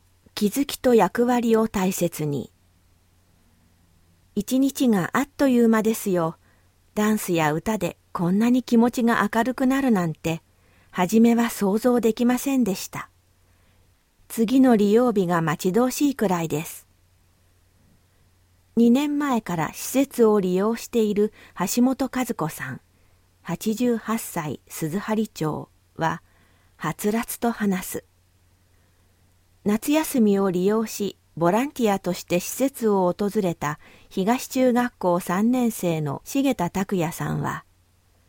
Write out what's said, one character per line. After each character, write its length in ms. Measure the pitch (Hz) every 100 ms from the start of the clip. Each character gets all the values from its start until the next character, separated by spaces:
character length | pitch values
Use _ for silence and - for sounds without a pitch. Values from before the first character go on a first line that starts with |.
| _ _ _
気 120 | - 208
づ 180 | 269
き 120 | 277 -
と 180 | 254
役 320 | 233 180 - 240
割 300 | 247 233 220
を 100 | 220
大 260 | 202 185
切 320 | - 170 -
に。 280 | 151 139 - _ _ _ _ _ _ _ _ _ _ _ _ _ _ _ _ _ _ 208
一 240 | - 254
日 280 | 269 - 254
が 220 | 196 -
あ 80 | -
っ 60 | 277 -
と 120 | 277
い 100 | 240
う 100 | 226
間 140 | 220
で 120 | 214
す 160 | 226 208
よ。 260 | 175 165 - _ _ _ _ _
ダ 160 | 208 214
ン 80 | 214
ス 140 | -
や 200 | 165 151
歌 240 | 160 226 214
で 220 | 170 - _
こ 180 | - 175
ん 80 | 202
な 100 | 233
に 140 | 254
気 140 | - 233
持 140 | 240
ち 100 | 254
が 260 | 233 226 202
明 80 | 226
る 120 | 240
く 120 | 254 262
な 140 | 269
る 100 | 262
な 160 | 202 170
ん 60 |
て、 280 | 156 165 165 _ _ _ _ _
初 280 | - 180 220
め 140 | 233
は 160 | 233 233
想 260 | - 202 220
像 220 | 254 240
で 140 | 226
き 100 | 220
ま 140 | 240 247
せ 180 | 277 269
ん 60 |
で 140 | 202 185
し 120 | -
た。 220 | - - _ _ _ _ _ _ _ _ _ _ _ -
次 320 | - 226 262
の 160 | 262 220
利 160 | 202
用 200 | 226 247
日 140 | 202 175
が 160 | 175
待 300 | 160 156 180
ち 20 |
遠 160 | 196 254
し 200 | - 285
い 40 |
く 140 | - 202
ら 140 | 175
い 60 | 160
で 160 | 147
す。 220 | 165 - _ _ _ _ _ _ _ _ _ _ _ _ _ _ _ _ _ _ _ 226
二 160 | 233
年 260 | 247 294 285
前 220 | 285 233
か 160 | - 170
ら 160 | 151
施 140 | - -
設 360 | 269 277 -
を 140 | 220 208
利 160 | 185
用 220 | 180 214 233
し 100 | -
て 160 | 233
い 100 | 214
る 200 | 208 214 - - - 190
橋 80 | 240
本 260 | 254 262 262
和 100 | 254 247
子 220 | - 156
さ 220 | - 135
ん、 100 | 143 _ _ _ _ _ _
八 320 | - 170 220
十 220 | 214 247 226
八 220 | - 226
歳、 420 | - 175 151 - -
鈴 320 | - 160 196
張 260 | 220 220 214
町 420 | - 156 139 - _ _ -
は、 260 | 160 165 _ _ _ _ _ -
は 180 | 160
つ 160 | - 208
ら 140 | 226
つ 140 | 240 -
と 120 | 233
話 360 | - 208 185 -
す。 180 | - - _ _ _ _ _ _ _ _ _ _ _ _ _ _ _
夏 260 | 202 220 -
休 300 | 302 311 262
み 180 | 208 196
を 140 | 196
利 120 | 180
用 220 | 190 220 226
し、 320 | - 202 - _ 151
ボ 140 | 170
ラ 140 | 214
ン 60 | 285
テ 120 | -
ィ 80 | 220
ア 60 | 196
と 140 | 180
し 120 | 175
て 160 | - 175
施 100 | -
設 380 | - 269 - 220
を 240 | 196 180 175
訪 240 | 208 220
れ 140 | 185
た 240 | 165 147 151 - - -
東 400 | 196 185 254 -
中 240 | 262 254
学 240 | 240 247 -
校 240 | 180 175
三 300 | - 180 226
年 200 | 254 233
生 300 | - 175 160
の 220 | 147 135
重 300 | - 277 269
田 160 | - 175
拓 260 | 190 196 190
也 160 | 160
さ 200 | - 151
ん 100 | 151
は、 220 | 139 151 - _ _ _ _ _